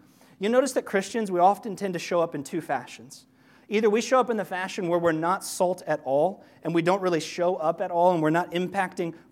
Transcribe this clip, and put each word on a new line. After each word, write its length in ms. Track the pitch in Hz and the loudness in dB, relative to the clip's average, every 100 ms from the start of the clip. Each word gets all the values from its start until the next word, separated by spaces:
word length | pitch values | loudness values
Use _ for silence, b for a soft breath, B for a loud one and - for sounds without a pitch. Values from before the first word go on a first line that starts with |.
| b b b b | b b b b
you 100 | 196 | 2
notice 260 | 247 277 - | 2 2 -2
that 100 | - | 0
Christians, 440 | 196 196 233 214 | -2 -2 -4 -2
we 120 | 175 | 4
often 340 | 180 202 233 180 | 4 4 -2 -6
tend 200 | 196 175 | -6 -6
to 40 | |
show 220 | - 175 | -2 0
up 160 | 165 151 | 0 -2
in 80 | 135 | -6
two 160 | 175 | -6
fashions. 640 | 156 135 120 - 117 - - b b b b | -4 -4 -6 -14 -20 -20 -20 b b b b
Either 200 | 208 220 | 0 2
we 140 | 214 | 2
show 180 | 226 262 | 2 2
up 80 | 247 | 2
in 80 | 226 | -2
the 80 | 180 | -4
fashion 440 | 185 185 - 180 | -6 -6 -4 0
where 100 | 175 | 2
we're 140 | 170 | 2
not 300 | 156 165 190 | 2 0 -2
salt 400 | - - 180 180 - | -4 -2 0 0 -4
at 120 | 151 - | -4 0
all, 400 | 135 170 202 B B | 2 2 -2 B B
and 120 | - 170 | -4 0
we 80 | |
don't 180 | 165 190 | 2 0
really 200 | 185 165 | 0 -2
show 360 | - - 175 185 | -2 -2 -2 0
up 240 | 156 170 | -2 -2
at 100 | 185 | -2
all, 220 | 175 175 | 2 4
and 100 | 175 | 4
we're 60 | 156 | 2
not 220 | 165 175 | 2 0
impacting 640 | 170 180 196 185 185 170 165 B | -4 -4 -2 -4 -4 -6 -6 B